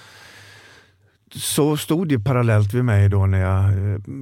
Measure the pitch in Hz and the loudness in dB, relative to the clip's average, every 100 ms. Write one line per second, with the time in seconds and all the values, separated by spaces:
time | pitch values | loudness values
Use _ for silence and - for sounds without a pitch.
0 | - - - - - - - - _ _ | -20 -20 -20 -20 -20 -20 -20 -20 _ _
1 | _ _ _ - - - 147 151 - 160 | _ _ _ -10 -4 0 0 0 -2 -2
2 | 185 131 107 123 117 107 101 120 123 101 | 0 -2 0 0 2 2 2 0 0 2
3 | 98 98 95 95 92 95 98 98 101 98 | 2 2 2 0 0 0 2 0 -2 -6
4 | 104 135 | -8 -8